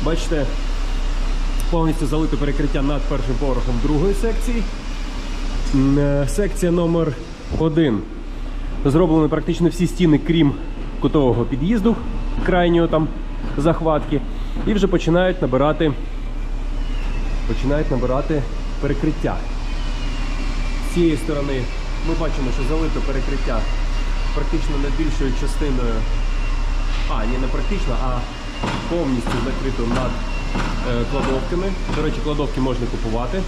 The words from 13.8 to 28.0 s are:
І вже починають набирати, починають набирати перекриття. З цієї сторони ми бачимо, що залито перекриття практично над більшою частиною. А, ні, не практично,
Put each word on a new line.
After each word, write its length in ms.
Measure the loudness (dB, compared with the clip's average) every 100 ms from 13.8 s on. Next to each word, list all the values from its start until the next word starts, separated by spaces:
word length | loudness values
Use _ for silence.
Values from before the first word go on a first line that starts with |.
| 2 0 0 -2 -2 -4 -4 -2 0
І 80 |
вже 120 | 2 2
починають 560 | 2 2 4 2 2
набирати, 500 | 0 2 2 2 0 0 -6 -6 -6 -6 -4 -4 -4 -2 -2 -2 -2 -2 -2 -2 0
починають 420 | 0 0 0 0
набирати 520 | 0 0 0 0 -2 -2 -4 -4 -4
перекриття. 560 | -2 0 0 0 -2 -2 -4 -4 -4 -4 -2 -2 -4 -2 -2 -2 -2 -2 -2 -2 -2
З 40 |
цієї 220 | 2 2 2
сторони 460 | -2 -2 -2 -2 -2 -4 -4 -2 -2
ми 60 | 0
бачимо, 280 | 0 0 0
що 200 | 0 0
залито 260 | 0 0 0 0
перекриття 540 | 0 0 0 0 0 0 0 0 0 0 0 0
практично 420 | 0 0 0 0 0
над 100 | 0 2
більшою 340 | 2 2 0 0
частиною. 540 | 0 0 0 2 2 0 0 0 0 0 0 0 0 0 0 0 0
А, 140 | 0
ні, 140 | 0 0
не 40 | 0
практично, 500 | 0 0 0 0 0